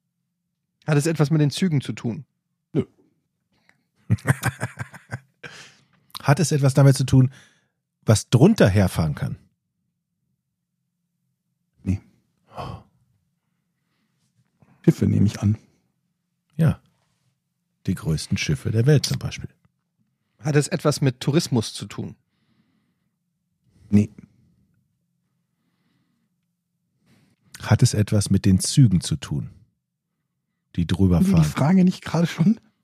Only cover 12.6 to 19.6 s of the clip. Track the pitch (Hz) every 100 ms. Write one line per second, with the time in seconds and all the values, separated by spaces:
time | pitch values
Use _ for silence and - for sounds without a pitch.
12.6 | - - - _ _ _ _ _ _ _
13.6 | _ _ _ _ _ _ _ _ _ _
14.6 | _ _ - - 98 104 101 - 104 110
15.6 | _ _ _ _ _ _ _ _ _ 147
16.6 | 160 - _ _ _ _ _ _ _ _
17.6 | _ _ - 92 78 78 - 98 - 147
18.6 | - 110 123 147 - - - - - _